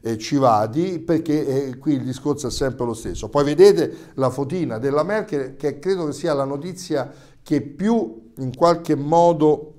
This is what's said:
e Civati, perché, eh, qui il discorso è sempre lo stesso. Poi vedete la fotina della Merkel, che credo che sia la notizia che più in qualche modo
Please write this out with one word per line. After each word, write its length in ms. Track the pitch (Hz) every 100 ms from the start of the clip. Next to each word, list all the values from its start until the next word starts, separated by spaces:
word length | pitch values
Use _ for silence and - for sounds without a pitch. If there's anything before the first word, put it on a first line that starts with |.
e 160 | 113 110
Civati, 800 | - 143 135 107 113 135 185 170
perché, 680 | - 160 156 151 139 131 139
eh, 100 | 131
qui 160 | 151
il 100 | 139
discorso 440 | 120 127 147 147 123
è 20 |
sempre 360 | - 135 - 120
lo 100 | 110
stesso. 320 | 98 87 107
Poi 160 | 139
vedete 500 | 147 151 202 170 139 - - -
la 160 | 131
fotina 480 | 127 135 185 143 113
della 240 | 135 143
Merkel, 520 | 175 214 214 143 131 139
che 220 | 147 139
credo 280 | 180 190 156
che 60 |
sia 200 | 135 165
la 120 | 143 139
notizia 680 | 139 170 180 - 147 127 - - -
che 180 | - 147
più 680 | - - 202 233 - - - -
in 180 | 131 -
qualche 400 | 170 170 170 147
modo 760 | 143 165 175 165 151 147 -